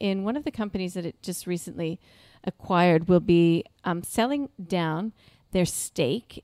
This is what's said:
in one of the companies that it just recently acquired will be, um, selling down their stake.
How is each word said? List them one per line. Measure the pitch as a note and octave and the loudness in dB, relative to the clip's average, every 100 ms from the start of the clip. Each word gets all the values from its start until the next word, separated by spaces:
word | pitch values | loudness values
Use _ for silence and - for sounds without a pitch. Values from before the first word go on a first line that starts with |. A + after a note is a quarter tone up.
in | G3 G3 | -4 -2
one | G3 C4+ | -2 -4
of | |
the | D4+ | -6
companies | - G#3+ F#3+ F3+ F3+ | -6 -6 -4 -6 -6
that | E3+ | -8
it | - | -10
just | - F3 - | -10 -10 -6
recently | F3 - - E3 F3 _ _ _ _ | -6 -6 -6 -6 -6 _ _ _ _
acquired | - - - F3+ F3 D#3+ E3 | -10 -10 0 4 6 4 6
will | F3+ | 4
be, | - E3+ E3+ E3+ - _ - | 6 6 6 4 -2 _ -6
um, | E3+ | -6
selling | F#3+ - A#3+ C#4+ C4+ - | -4 -2 0 0 -6 -10
down | F3 F3+ E3 D#3 A3 - _ _ _ | -4 -2 -2 -2 -6 -10 _ _ _
their | F#3+ F3 | 0 0
stake. | - - - C3 G#3 - - | -2 -8 -2 -2 -2 -6 -20